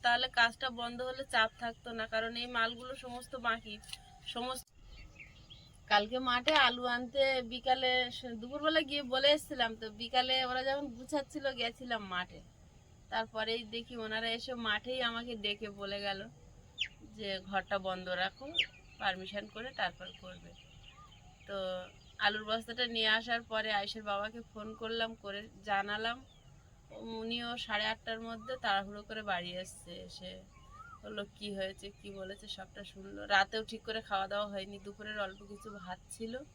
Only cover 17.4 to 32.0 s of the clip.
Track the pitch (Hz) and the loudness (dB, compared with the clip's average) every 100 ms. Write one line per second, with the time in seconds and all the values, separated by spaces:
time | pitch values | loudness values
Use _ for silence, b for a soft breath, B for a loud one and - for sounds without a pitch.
17.4 | 190 196 185 202 190 185 180 180 190 - | 0 -2 2 0 0 -4 -2 0 0 -2
18.4 | 277 339 - - - - 208 185 190 202 | -2 0 0 -4 -20 -2 -2 0 -4 -6
19.4 | 208 214 247 254 190 170 185 180 185 180 | -8 -8 -8 -2 -2 -2 -14 -12 -14 -14
20.4 | 175 170 - - - - - - - - | -16 -20 -20 -20 -20 -20 -20 -20 -20 -20
21.4 | - 196 185 185 185 - - - 208 214 | -8 -4 -2 -4 -6 -16 -20 2 4 4
22.4 | 214 226 226 233 240 233 220 220 226 233 | 0 -2 -2 0 0 4 6 4 4 -2
23.4 | 226 220 220 208 208 220 208 202 208 233 | 0 -2 2 0 0 -4 -2 0 -2 -6
24.4 | 226 220 214 220 220 226 226 226 202 202 | -14 -10 -10 -6 -4 0 -2 -2 -8 -8
25.4 | 220 - 208 196 202 208 226 247 269 - | -8 -12 0 2 2 0 0 -2 -8 -20
26.4 | - - - - - - 226 226 226 240 | -20 -20 -20 -20 -16 -12 -8 -6 -2 -2
27.4 | 240 240 226 208 214 226 - 226 226 226 | -4 -6 -2 0 2 0 -4 -6 -6 -8
28.4 | 220 254 226 196 196 202 208 220 208 180 | -6 -2 2 2 2 -10 -8 -6 -2 -2
29.4 | 180 180 185 - 175 180 180 - 185 185 | -2 -6 -8 -12 -14 -12 -12 -12 -12 -14
30.4 | 190 - - - - - 208 214 202 - | -18 -20 -18 -18 -16 -16 -10 -8 -8 -8
31.4 | 208 196 190 196 202 202 | -6 -4 -4 -6 -14 -14